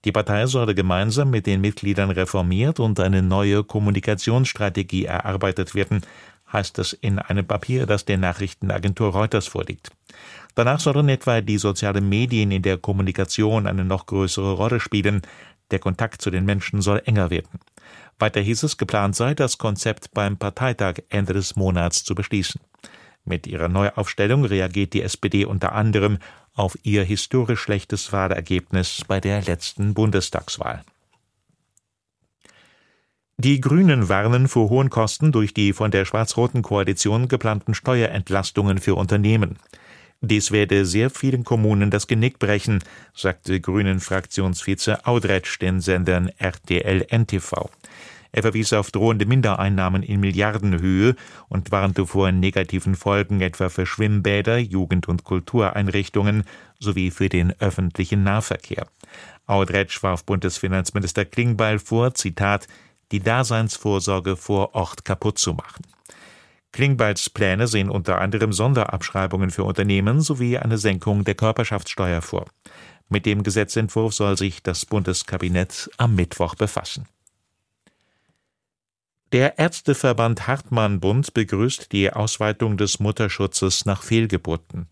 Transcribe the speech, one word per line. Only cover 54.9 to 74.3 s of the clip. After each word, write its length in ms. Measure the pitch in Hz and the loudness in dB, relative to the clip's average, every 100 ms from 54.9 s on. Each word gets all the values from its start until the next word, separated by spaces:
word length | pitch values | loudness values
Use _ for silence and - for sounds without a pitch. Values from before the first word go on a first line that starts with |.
| 92 - | 0 0
und 160 | 90 | -4
Kultureinrichtungen 1200 | - 92 - 123 98 104 98 101 98 107 101 104 101 - - _ | -2 -4 -2 0 0 0 -2 -2 -2 0 2 0 -2 -10 -20 _
sowie 320 | 104 92 90 | -4 -2 -2
für 160 | - 95 | 0 0
den 240 | 90 87 - | 2 2 0
öffentlichen 640 | 101 87 90 - 92 101 | -2 0 -4 -2 -2 2
Nahverkehr. 640 | 98 104 107 - - - - _ - - - - - | 2 0 -2 -6 -6 -10 -10 _ -20 -20 -20 -20 -2
Audretsch 560 | 101 92 98 98 - | 0 2 0 -2 -2
warf 220 | 98 90 | -4 -4
Bundesfinanzminister 1040 | - 98 90 - 92 95 90 104 95 - 98 | -2 -2 -2 -4 -2 -2 -2 -4 -2 -2 -2
Klingbeil 520 | - 120 107 110 107 | 0 0 2 2 0
vor, 360 | - 113 123 | 0 0 0
Zitat, 520 | - 98 82 98 101 - - _ _ _ | -2 -6 -2 0 0 -4 -20 _ _ _
„die 80 | 104 | -2
Daseinsvorsorge 1160 | 95 120 120 117 110 - 104 98 92 95 92 92 | 0 0 2 0 -2 -2 -2 0 0 -2 -2 -6
vor 380 | - 101 98 | 0 0 0
Ort 300 | - 87 - | -2 -4 -6
kaputt 340 | - 95 107 - | -6 -2 -2 -2
zu 140 | - | -4
machen“. 320 | 82 - - - _ - - - - _ _ _ | -4 -8 -20 -20 _ -20 -20 -20 -20 _ _ _
Klingbeils 580 | - 139 131 110 101 - | 0 2 4 2 0 -4
Pläne 380 | - 101 95 120 | 0 2 2 2
sehen 200 | 107 98 | 2 0
unter 320 | 98 87 92 | -2 -2 0
anderem 320 | 95 104 107 | 0 0 0
Sonderabschreibungen 1000 | 95 117 127 107 90 - 95 95 95 95 | 2 2 2 0 -4 -4 -4 -2 0 -2
für 100 | 85 | -2
Unternehmen 580 | 98 92 101 98 101 135 | -2 0 2 2 2 2
sowie 380 | 156 139 123 123 | 0 0 0 0
eine 180 | 113 113 | 0 0
Senkung 460 | 104 95 110 101 | 0 0 0 0
der 140 | 101 101 | 0 0
Körperschaftssteuer 840 | 110 110 113 101 - - 92 85 | 0 0 -2 -4 -6 -4 -2 -2
vor. 260 | - 92 87 _ - - - - _ | -2 -6 -8 _ -20 -20 -20 -20 _
Mit 180 | 104 107 | -2 0
dem 180 | 101 | 0
Gesetzentwurf 680 | 101 101 101 - 107 - 110 | 0 0 0 -2 -2 0 -2
soll 240 | - 104 | 0 0